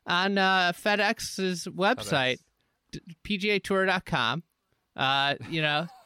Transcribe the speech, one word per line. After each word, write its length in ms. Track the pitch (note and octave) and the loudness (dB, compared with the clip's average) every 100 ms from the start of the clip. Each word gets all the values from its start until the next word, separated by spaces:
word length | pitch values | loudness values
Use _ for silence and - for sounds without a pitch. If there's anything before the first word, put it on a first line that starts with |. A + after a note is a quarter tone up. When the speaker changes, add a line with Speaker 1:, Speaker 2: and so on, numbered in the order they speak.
| - | -4
Speaker 1:
on, 320 | F3 G3 G3 | 0 2 2
uh, 340 | F#3+ F#3+ F3 | 4 4 2
FedEx's 960 | F3 G#3+ G#3 G#3 A3+ - - F#3+ F3 F3 | 0 0 2 2 -2 -6 -4 -4 -4 -8
website, 720 | D#3+ G3+ B3+ G#3 C#3+ B2+ B2 | 0 0 0 0 0 2 -2
Speaker 2:
FedEx. 60 | _ _ _ _ _ | _ _ _ _ _
Speaker 1:
d-, 80 | - - - | -18 -16 -16
P 120 | - G3+ | -6 -2
G 120 | G#3 | 0
A 80 | G3+ | 0
Tour 240 | - F#3+ F#3+ | 0 0 2
dot 180 | F#3 | 0
com. 380 | - D3+ A#2 D3+ - _ _ _ _ - | 0 0 0 -2 -8 _ _ _ _ -2
Uh, 380 | C3 C#3 C#3 - A#2 | 0 2 0 -2 -4
you 140 | D#3+ | -2
know, 240 | D3+ D3 E3+ - | 0 0 -4 -10